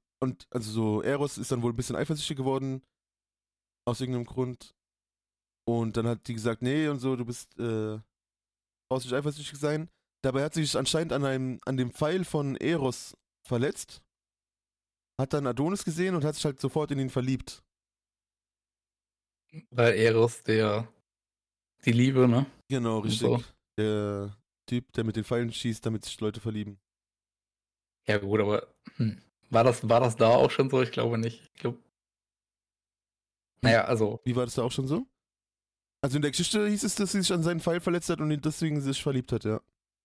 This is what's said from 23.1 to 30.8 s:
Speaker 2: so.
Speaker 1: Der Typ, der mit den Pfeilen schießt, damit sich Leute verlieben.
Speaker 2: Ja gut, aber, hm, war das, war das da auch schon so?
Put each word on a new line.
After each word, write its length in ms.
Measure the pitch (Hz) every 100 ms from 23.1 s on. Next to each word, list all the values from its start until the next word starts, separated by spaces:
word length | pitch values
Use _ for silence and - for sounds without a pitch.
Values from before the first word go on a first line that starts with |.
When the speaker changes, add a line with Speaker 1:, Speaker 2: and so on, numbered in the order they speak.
| 110
Speaker 2:
so. 220 | 120 120 - - _ -
Speaker 1:
Der 580 | 107 104 104 101 101 101 _ _ -
Typ, 240 | 120 -
der 120 | -
mit 120 | 110 110
den 80 |
Pfeilen 260 | - 120 117
schießt, 340 | - 120 107 113
damit 180 | 107
sich 160 | - -
Leute 200 | 107 110
verlieben. 380 | 113 107 104 98 _ _ _ _ _ _ _ _ _ _ _ _ -
Speaker 2:
Ja 120 | 104
gut, 200 | 98 107
aber, 260 | 101 104 - _ - -
hm, 220 | 110 98 _ _ -
war 160 | 110
das, 240 | 123 117 110
war 100 | 117
das 140 | 127 110
da 120 | 113
auch 220 | 127 131
schon 180 | - 135
so? 140 | 131